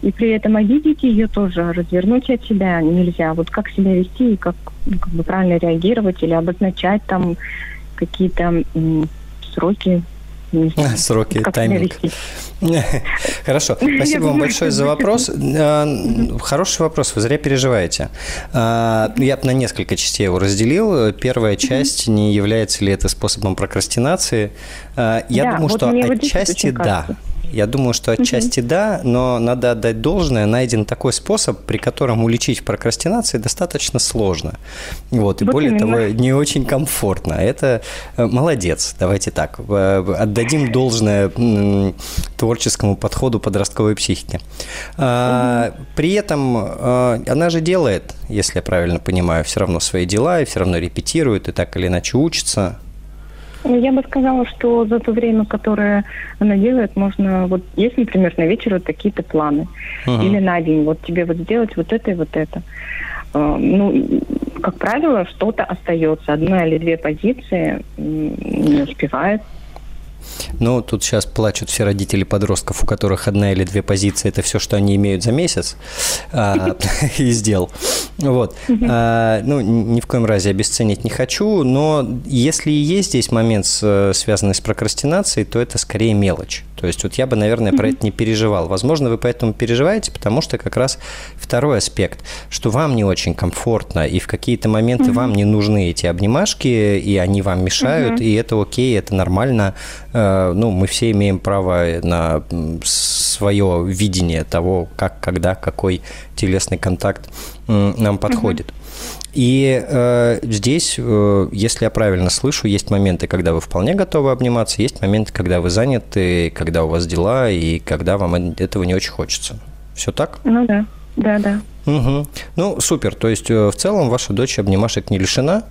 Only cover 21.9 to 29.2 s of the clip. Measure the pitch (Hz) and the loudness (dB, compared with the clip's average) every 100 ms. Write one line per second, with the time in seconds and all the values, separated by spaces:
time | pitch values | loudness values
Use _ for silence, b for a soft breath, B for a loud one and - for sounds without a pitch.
21.9 | - - 107 104 104 101 113 107 - 98 | -2 0 2 4 2 2 0 0 0 0
22.9 | 95 92 - 104 - 101 92 98 - - | 2 0 0 -2 -2 -2 -2 -2 -2 -2
23.9 | - 127 185 - 117 104 B B B B | 0 0 0 0 0 -2 B B B B
24.9 | - 117 113 - - 247 214 156 220 240 | -2 0 0 0 0 0 0 0 2 2
25.9 | 240 247 240 285 180 196 339 - 123 165 | 2 2 0 0 0 0 0 -2 0 0
26.9 | 92 78 - - - - 113 107 135 127 | 0 -2 -8 -4 -4 -2 0 0 0 0
27.9 | 117 - 113 247 123 120 - 120 165 214 | 0 0 2 2 2 0 0 0 0 2
28.9 | 175 131 120 | 0 2 2